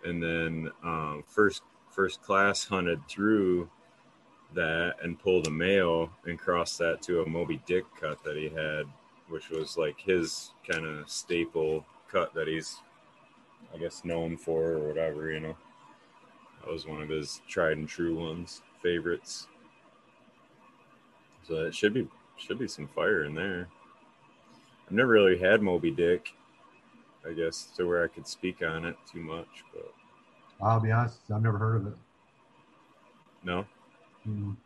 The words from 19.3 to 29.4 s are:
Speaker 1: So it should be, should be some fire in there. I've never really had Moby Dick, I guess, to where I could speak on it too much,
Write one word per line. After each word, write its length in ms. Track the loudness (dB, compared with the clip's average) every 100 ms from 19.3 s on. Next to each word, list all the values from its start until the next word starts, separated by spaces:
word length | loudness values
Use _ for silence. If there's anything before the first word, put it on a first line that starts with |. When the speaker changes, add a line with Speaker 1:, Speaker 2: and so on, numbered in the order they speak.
| -14 -14 -20 -20 _ _ _ _ _ _ _ _ _ -20 _ _ -20 _ _ _ _ -6
Speaker 1:
So 180 | -2 -2
it 80 |
should 200 | 2 2
be, 160 | 2 -4 -10 _ -20
should 240 | -10 -6
be 80 | -6
some 220 | -8 -8
fire 340 | 0 2 2
in 100 | 0
there. 360 | -4 -4 -6 -8 -16 -20 -20 -20 _ _ _ _ -20 _ _ -2
I've 60 |
never 220 | 2 6
really 240 | 8 8 6
had 220 | 6 6
Moby 300 | 4 2 0
Dick, 360 | 2 2 2 -2 -20 -20 _ -20 -20 _ -20 -20 _ -10
I 60 |
guess, 400 | -2 -2 -2 -12 -4
to 100 | 2
where 160 | 2
I 60 | 2
could 180 | -2 -14
speak 340 | -6 -6 -2
on 220 | -4 -2
it 140 | -6 -8 -14
too 120 | -12
much, 420 | -10 -10